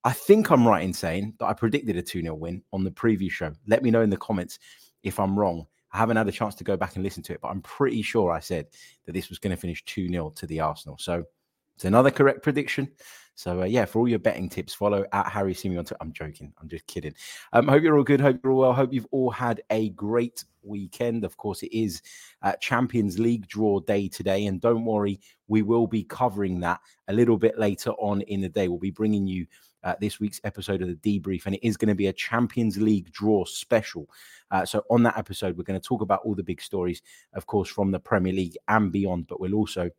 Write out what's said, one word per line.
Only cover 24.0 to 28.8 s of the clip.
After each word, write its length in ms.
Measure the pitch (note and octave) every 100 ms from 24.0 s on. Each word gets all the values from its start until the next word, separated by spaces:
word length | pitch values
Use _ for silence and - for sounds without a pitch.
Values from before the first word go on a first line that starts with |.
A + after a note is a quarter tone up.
| F#2+
today. 400 | - F#2 F#2+ G#2
And 140 | F#2
don't 240 | A#2 A#2
worry, 340 | A2+ G#2+ G2+ G2 _ _ _
we 140 | A2
will 260 | G#2 A#2 A#2
be 160 | A2+
covering 560 | F#2+ - B2+ G2+ G2 F2+
that 180 | F2 E2+ _ _ -
a 40 |
little 240 | G#2 A#2+ A2
bit 220 | A2 -
later 320 | G#2+ F#2+ -
on 260 | - G#2 G2+
in 200 | - G2+
the 80 | F#2
day. 200 | F#2 F#2
We'll 100 |
be 140 | F2